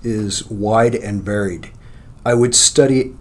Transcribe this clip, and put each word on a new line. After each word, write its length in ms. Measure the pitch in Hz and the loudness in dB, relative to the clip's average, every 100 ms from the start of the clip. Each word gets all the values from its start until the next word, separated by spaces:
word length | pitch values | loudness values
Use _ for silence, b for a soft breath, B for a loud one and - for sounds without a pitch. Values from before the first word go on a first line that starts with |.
is 420 | 117 107 104 - - | -6 -4 -4 -6 -8
wide 480 | 104 104 110 117 | -6 0 2 2
and 280 | 117 101 101 | 0 -4 -6
varied. 480 | 92 104 98 82 - B B B B B | -4 -4 -4 -6 -12 B B B B B
I 100 | 123 | 0
would 200 | 120 123 | 2 2
study 640 | 120 - - 135 131 127 - | 2 2 4 4 2 -2 -8